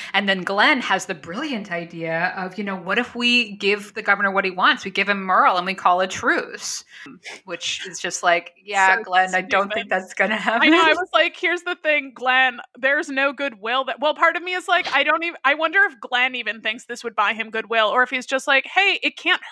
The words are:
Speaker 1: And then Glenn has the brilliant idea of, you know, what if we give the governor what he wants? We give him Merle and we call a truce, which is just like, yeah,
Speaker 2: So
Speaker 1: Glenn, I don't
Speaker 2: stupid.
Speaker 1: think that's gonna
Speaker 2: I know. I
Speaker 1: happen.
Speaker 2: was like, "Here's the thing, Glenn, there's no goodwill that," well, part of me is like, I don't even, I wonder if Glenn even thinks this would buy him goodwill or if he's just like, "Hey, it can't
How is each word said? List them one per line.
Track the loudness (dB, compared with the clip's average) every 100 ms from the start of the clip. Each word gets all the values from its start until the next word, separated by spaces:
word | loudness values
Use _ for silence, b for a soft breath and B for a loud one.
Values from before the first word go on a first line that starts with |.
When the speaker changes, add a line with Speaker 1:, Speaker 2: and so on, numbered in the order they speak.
| B
Speaker 1:
And | -2 0
then | -2
Glenn | 0 2 4 2
has | 0 -2 -2
the |
brilliant | -10 -8 -8 -6 -6 -6
idea | -8 -8 -8 -4 -2 -2 -4
of, | -8 -6
you |
know, | -6 -6
what | -2 -2
if | -2
we | -2 2 2 0 -2
give | 0 0 -4
the | -6
governor | 0 2 2
what | 0 -2
he |
wants? | 2 2 2
We | -4
give | -2 0
him | -2
Merle | 2 4 4 2
and | -2
we | 0
call | 2 2
a | 0
truce, | -2 0 0 -4 -12 -10 -10 -12 B -20 -18 B B
which | -12 -8 -6 -6 -8
is | -8
just | -8 0
like, | 2 2 0 _
yeah, | -4 2 4 4
Speaker 2:
So |
Speaker 1:
Glenn, | 2 2 2 0
I |
don't | 0 0 0
Speaker 2:
stupid. | -4
Speaker 1:
think | -2
that's | -4 -4 -2
gonna | 0 0
Speaker 2:
I | 0 2 4
know. | 6
I |
Speaker 1:
happen. | 4 2
Speaker 2:
was | 0
like, | 2 2 0
"Here's | -2 -2
the | -4 -4
thing, | 0 -2 -2 -4
Glenn, | 0 2 2 -2 -18 -4
there's | 0 0 -2
no | 0 -2
goodwill | -2 -6 -6 -2 -2
that," | -2 -2
well, | -2 2
part | 0 0
of |
me | -6 -6
is | 0
like, | 0 2
I | 0
don't | 2 0
even, | -2 -2 0
I |
wonder | 0 2 2
if | 2 -2
Glenn | -4 0 0
even | -2 -6 -4
thinks | -6 -6 -10
this | -8
would | -6 0
buy | 0
him | 0 -4
goodwill | -6 0 2 4
or | 2
if | 2
he's | -2 -2
just | -4 2
like, | 2 2
"Hey, | 2 2 0
it | -4 -4
can't | 0 0 -2